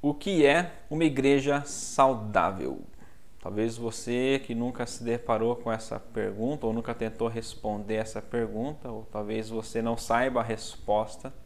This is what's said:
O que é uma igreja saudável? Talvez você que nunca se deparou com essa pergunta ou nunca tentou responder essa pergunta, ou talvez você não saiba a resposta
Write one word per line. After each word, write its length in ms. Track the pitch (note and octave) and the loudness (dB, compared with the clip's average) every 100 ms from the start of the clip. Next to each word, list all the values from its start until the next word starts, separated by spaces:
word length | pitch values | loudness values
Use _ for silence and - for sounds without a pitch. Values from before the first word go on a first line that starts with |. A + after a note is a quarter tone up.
O 140 | C#3+ | 0
que 320 | D3 - F#3+ C#3+ | 0 0 6 8
é 240 | D3+ F3 - - | 8 2 -6 -6
uma 140 | D3+ | 2
igreja 600 | E3 C3+ C3+ C#3 C3+ C#3+ | 2 4 6 6 4 0
saudável? 1200 | C#3+ - - - C3+ B2 G#2+ G2+ E2+ F#2+ C2 B1 - - - - - - | 0 -8 -6 6 6 6 2 2 2 0 -4 -6 -10 -12 -14 -14 -14 -10
Talvez 360 | - G#2 A2+ A#2 | -6 0 -2 0
você 640 | A#2 A2 - A#2+ C3 C3+ C3+ | -6 -6 -2 0 2 2 0
que 80 | |
nunca 320 | A#2 A#2+ A#2+ A#2+ | -2 -2 -2 -6
se 160 | - | -4
deparou 540 | A#2+ A#2 A#2+ A2+ A2+ A#2+ | -2 -2 2 2 2 0
com 160 | A#2+ | -2
essa 260 | A2+ - A2+ | -4 -4 -8
pergunta 720 | - - G#2 G2+ A#2 D3 A#2 | -6 -4 -2 -2 -2 0 0
ou 40 | |
nunca 220 | A2+ A#2 | -2 -2
tentou 320 | A#2 A2 A2 A2+ | -4 -4 0 -2
responder 720 | A2+ A2+ - G#2+ G#2 G#2 A2 | -2 -8 -8 -4 -4 -2 -2
essa 260 | A2 - | -2 -6
pergunta, 680 | - A#2+ A2+ G#2+ B2+ D3+ C3 | -4 -2 -2 -2 -4 -6 -8
ou 200 | A2 G#2+ | -10 -8
talvez 380 | G#2+ G#2 A2 A2 | -6 -2 -2 -2
você 320 | A2+ A2 - | -4 -2 -2
não 140 | A2+ A#2 | 0 0
saiba 420 | - A#2 C3 B2 | 2 4 4 2
a 60 | |
resposta 920 | A2+ A2 - - - G#2 A2 - C3+ - | 0 -2 -4 -10 0 2 2 -6 -12 -12